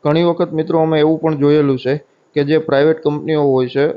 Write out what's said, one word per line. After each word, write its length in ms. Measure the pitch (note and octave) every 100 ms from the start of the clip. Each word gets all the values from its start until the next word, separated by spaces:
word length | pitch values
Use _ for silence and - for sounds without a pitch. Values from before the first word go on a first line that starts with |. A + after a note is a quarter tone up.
ઘણી 200 | D3+ D#3
વખત 300 | E3+ E3+ F3
મિત્રો 260 | D#3 D#3+ E3
અમે 200 | D#3+ D#3
એવું 200 | D3+ D#3+
પણ 180 | E3 D#3
જોયેલું 400 | C#3+ D3+ C#3+ C3
છે 260 | B2+ D3 - _ _ -
કે 80 |
જે 140 | C#3+ D#3
પ્રાઇવેટ 460 | D#3 C#3 D3 D#3
કંપનીઓ 400 | D#3 D3 D3+ D#3
હોય 240 | C#3+ C3 B2+
છે 200 | C3+ D3